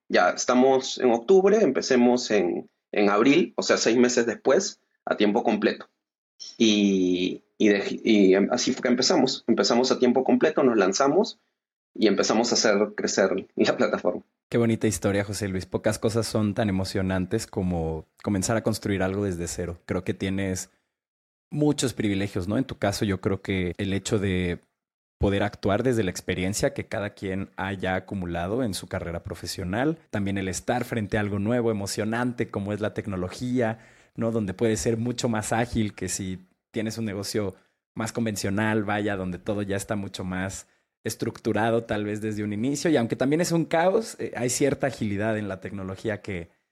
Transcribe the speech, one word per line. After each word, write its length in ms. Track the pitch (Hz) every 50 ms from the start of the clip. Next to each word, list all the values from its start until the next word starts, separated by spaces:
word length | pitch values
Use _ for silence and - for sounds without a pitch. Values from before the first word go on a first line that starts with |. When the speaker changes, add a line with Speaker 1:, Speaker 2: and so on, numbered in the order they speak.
| _ _
Speaker 1:
"Ya, 220 | - - 90 90
estamos 680 | - - - - 123 127 127 135 135 131 131 - - -
en 120 | - 123
octubre, 460 | 113 117 - - 190 190 185 202 202 226
empecemos 680 | 208 143 - 85 - - 135 120 120 123 123 123 - -
en, 400 | 107 104 90 87 - - - - _ _ _ _ -
en 180 | 101 104 101
abril", 420 | 101 104 113 139 143 170 - - -
o 60 | - 95
sea, 140 | - 117
seis 200 | 107 - 120 113
meses 300 | 127 120 123 123 123 117
después, 540 | 117 107 - - 131 135 190 196 - - - _ _ _ _ _
a 120 | - -
tiempo 260 | - 104 101 101 117 113
completo. 460 | 117 110 101 113 104 - - - - _ _ _ _ _ _ _ _ _ _ - - -
Y, 840 | - 117 110 104 104 101 98 98 95 90 90 90 87 92 90 - - - _ _ _
y 100 | 107 107
de-, 320 | 104 98 98 - - - -
y 300 | - 110 104 98 95 92
em-, 140 | 98 101 - -
así 200 | - - - 127
fue 100 | - -
que 60 | 127
empezamos. 560 | 120 123 - - 190 156 123 - - - - -
Empezamos 420 | 113 104 98 110 123 120 131 131
a 80 | 127 -
tiempo 240 | 127 123 117 131 127
completo, 400 | - 123 123 165 156 151 - 147
nos 140 | 127 117
lanzamos 640 | 110 95 92 98 - 135 139 147 185 220 - - - _ _ _ _ _ _ _ _ _ _ _
y 120 | - 107
empezamos 460 | 104 98 - 98 - 117 110 120 120 120
a 20 |
hacer 220 | 117 - 117 104 101 107 104 -
crecer 540 | - 101 104 - - 98 95 92 95 - - _
la 200 | - - - 151
plataforma. 460 | - 120 - - 98 - 90 87 85 - _ _ _ _ _
Speaker 2:
Qué 100 | - 120
bonita 280 | 117 113 113 110 -
historia, 380 | 110 104 - - 104 98 101 101
José 240 | 101 101 - 104 98
Luis. 180 | 92 92 90
Pocas 320 | - - 104 - 107 104 -
cosas 300 | - 113 101 117 107 -
son 260 | - 113 107 104 95
tan 140 | - 113 101
emocionantes 800 | 95 92 92 - - 101 95 95 95 92 92 90 113 113 - -
como 580 | - 104 95 90 90 85 80 80 80 78 - - _ _ -
comenzar 340 | 107 104 95 95 - 117
a 60 | 110 -
construir 400 | 123 107 - - 104 101 92 92
algo 220 | 95 95 101 104
desde 240 | 101 90 85 87 82
cero. 320 | - - 90 85 85 - _
Creo 180 | - 95 92 90
que 100 | - 95
tienes 560 | - 98 95 95 98 98 95 95 92 - - _ _ _ _ _ _ _ _ _ _ _ _ _ _ _ _
muchos 440 | - 147 147 147 143 147 - 123 107
privilegios, 540 | - - 104 98 95 98 101 - 101 87 92
¿no? 100 | 104 127
En 60 | 135
tu 140 | - - -
caso, 260 | - 101 98 - 117
yo 160 | 101 98 92
creo 200 | - 101 95 95
que 340 | - - 98 92 90 87 85 -
el 140 | 101 95 95
hecho 260 | 98 92 - 117 104
de 420 | 95 101 92 90 90 87 85 - - _ _ _ _ _ _ _ _ _ _ _
poder 240 | - 101 98 101 101
actuar 400 | 104 - - - 104 98 107 117
desde 180 | 131 123 113 101
la 80 | 90
experiencia 640 | 87 - - - 92 85 90 95 104 - - - -
que 120 | - 95
cada 240 | - - 110 101 104
quien 400 | - - 104 98 95 98 98 - _
haya 380 | - 92 95 98 92 92 92 92
acumulado 680 | 95 92 - 107 101 90 87 85 85 85 92 107 127 135
en 100 | 107 90
su 140 | - - -
carrera 340 | - 95 98 85 85 85 -
profesional, 760 | - - - - 87 - - 95 90 92 113 135 156 165 - _ _
también 260 | - 107 101 98 98
el 120 | 98 95 95
estar 360 | 87 - - - 120 123 120
frente 320 | - 123 117 104 95 -
a 40 | 107
algo 180 | 104 101 101 101
nuevo, 320 | 101 107 123 123 113 117
emocionante, 800 | 110 101 101 95 - - 104 107 113 117 123 127 117 - 117 -
como 220 | - 107 98 101 104
es 80 | 98
la 120 | 107 104 -
tecnología, 880 | - 95 107 98 92 90 92 - - 123 123 123 127 117 110 113 113 - - - _ _ _ _
¿no? 160 | - 113 113 113
Donde 200 | 117 107 92 92
puede 240 | - 120 110 110
ser 200 | 104 - 123 113
mucho 320 | 110 117 123 120 - - 123
más 240 | 110 107 104 - 120
ágil 420 | 113 120 117 - 120 107 101 -
que 140 | - 95 92
si 360 | - - 101 92 92 90 - _ _ _ _ _ -
tienes 260 | 117 107 110 107 -
un 60 | 113
negocio 500 | 107 95 101 98 - - 110 104 95 - - _ _ _ _ _ _ _
más 180 | - 113 110 -
convencional, 680 | 123 113 110 104 101 - 101 98 101 110 110 107 110 104
vaya, 340 | 98 104 104 104 104 101
donde 220 | 95 92 92 90 85
todo 240 | - - 104 101 104
ya 140 | 95 98
está 180 | 98 - - 110
mucho 300 | 104 98 98 - - 98
más 420 | 90 92 92 92 95 - - - _ _ _ _ _ _ _ _
estructurado 800 | 113 - - - 117 - - - 117 104 104 110 117 113 117 113
tal 200 | - 110 104 104
vez 160 | 104 107 107
desde 220 | 104 110 107 104 104
un 100 | 104 104
inicio, 380 | 104 113 135 143 143 - 180
y 60 | 151
aunque 180 | 131 117 113 143
también 260 | - 131 135 147 165
es 120 | 175 170 170
un 140 | 170 156
caos, 500 | - - 165 170 185 196 220 226 - - -
eh, 140 | 110 120 -
hay 140 | 110 120 127
cierta 380 | 123 - 143 135 135 - - 135
agilidad 500 | - - 117 104 101 98 107 113 110 107
en 100 | 104 98
la 120 | 95 90
tecnología 600 | - 98 95 98 95 95 95 - - 110 104 101
que, 300 | - - 98 87 85 - _ _ _ _